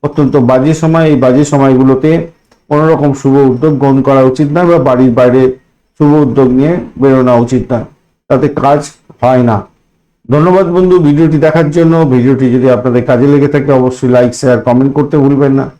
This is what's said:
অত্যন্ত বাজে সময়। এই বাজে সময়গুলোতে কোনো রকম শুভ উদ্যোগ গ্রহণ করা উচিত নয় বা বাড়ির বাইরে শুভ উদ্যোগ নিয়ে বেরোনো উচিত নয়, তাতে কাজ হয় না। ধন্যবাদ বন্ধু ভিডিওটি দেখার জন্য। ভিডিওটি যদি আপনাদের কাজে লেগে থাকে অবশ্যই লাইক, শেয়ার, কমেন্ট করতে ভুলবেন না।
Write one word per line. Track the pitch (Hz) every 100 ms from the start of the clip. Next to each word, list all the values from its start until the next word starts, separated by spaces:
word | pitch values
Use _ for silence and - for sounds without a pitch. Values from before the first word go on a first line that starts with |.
অত্যন্ত | 147 - 135 139
বাজে | 120 131 143
সময়। | 156 160 160 160
এই | 139
বাজে | 127 127 147
সময়গুলোতে | 143 135 127 131 131 151 165 165 _ _ _ _
কোনো | 147 156
রকম | 156 147
শুভ | 135 139 135 135
উদ্যোগ | 127 151 143
গ্রহণ | 139 135
করা | 135 135
উচিত | 131 131 143
নয় | 156 175
বা | 170
বাড়ির | 135 127 131
বাইরে | 117 123 127 131 127 _ _ _ _
শুভ | 147 151
উদ্যোগ | 143 117 131
নিয়ে | 127 147 175 - -
বেরোনো | 135 131 127 120
উচিত | 120 127 101
নয়, | 120 - _ _ _ _
তাতে | 131 143
কাজ | 143 131 147 147 _ _ -
হয় | 123 127
না। | 120 104 98 _ _ _ _ _ -
ধন্যবাদ | 143 170 185 180
বন্ধু | 175 185 180
ভিডিওটি | 147 143 160 151
দেখার | 156 156 156
জন্য। | 165 165 165 160
ভিডিওটি | 127 123 131 127
যদি | 123 127
আপনাদের | 123 127 123 120
কাজে | 123 143
লেগে | 143 143
থাকে | 147 139
অবশ্যই | 131 127 127 127
লাইক, | 123 123 120
শেয়ার, | 135 120
কমেন্ট | 113 123 139
করতে | 143 147 151
ভুলবেন | 139 139 139
না। | 135 135